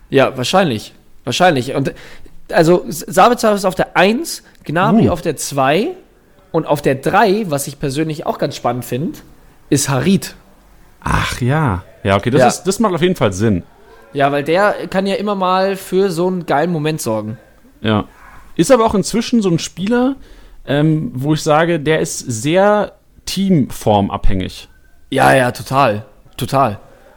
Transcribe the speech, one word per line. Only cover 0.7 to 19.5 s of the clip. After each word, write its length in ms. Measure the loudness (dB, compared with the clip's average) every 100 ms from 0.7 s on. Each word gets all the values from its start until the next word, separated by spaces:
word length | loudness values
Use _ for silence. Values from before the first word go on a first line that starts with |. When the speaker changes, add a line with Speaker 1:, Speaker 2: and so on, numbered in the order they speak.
| -2 -8 -20 -20 -14
Speaker 1:
Wahrscheinlich. 500 | -6 2 2 2 -2
Und, 180 | -4 -4 -8 -18 -18 -18 -18 -4
also, 340 | 2 4 2 0
S-, 120 | -10 -4
Sabitzer 460 | 4 4 4 0
ist 100 | 0 -2
auf 80 |
der 220 | -2 -2 2
Eins, 460 | 2 2 -4 -12 -16 -18
Gnabry 440 | -4 0 2 4 4
Speaker 2:
Uh. 40 |
Speaker 1:
auf 80 | 0
der 160 | -4 -6
Zwei 520 | -6 0 2 2 0 -6 -16 _ _ _ _
und 140 | -4 -2
auf 140 | 0
der 140 | 0
Drei, 500 | -2 0 2 2 2 -2
was 180 | -4 -6
ich 120 | -6
persönlich 460 | -6 -4 -4 -4
auch 140 | -6 -4
ganz 180 | -4 -4
spannend 300 | -4 -4 -6
find, 360 | -4 -6 -8 -18 -20 -20 _ -2
ist 220 | -2 0
Harit. 440 | 0 2 0 0 -16 -20 _ _ -20 -20 _
Speaker 2:
Ach 380 | -4 -2 -2 -4
ja. 420 | -2 0 0 -2 -6 -6
Ja, 120 | 0 0
okay, 140 | 2
das 100 | 4
Speaker 1:
Ja. 80 | 4
Speaker 2:
ist, 140 | 2
das 160 | -4 0
macht 160 | 0
auf 80 | 2
jeden 140 | 0 2
Fall 180 | 0
Sinn. 300 | 0 0 0 -4 _ -20 -20 -10
Speaker 1:
Ja, 200 | -2 0
weil 100 | 0
der 440 | 0 2 2 0 -4
kann 180 | -2 -2
ja 80 | -2
immer 180 | -2
mal 420 | -2 0 0 0 -4
für 340 | -2 0 0
so 160 | 0 -2
einen 200 | -2 -2
geilen 240 | 0 0
Moment 280 | -2 -2 -4
sorgen. 380 | -4 -4 -6 -12 -16 -20 -20 -6
Speaker 2:
Ja. 240 | 0 0 -2 -12 -20 -20 -12 -2
Ist 140 | 4
aber 120 | 4
auch 100 | 4
inzwischen 460 | 0 -2 -2 0 0
so 60 | 2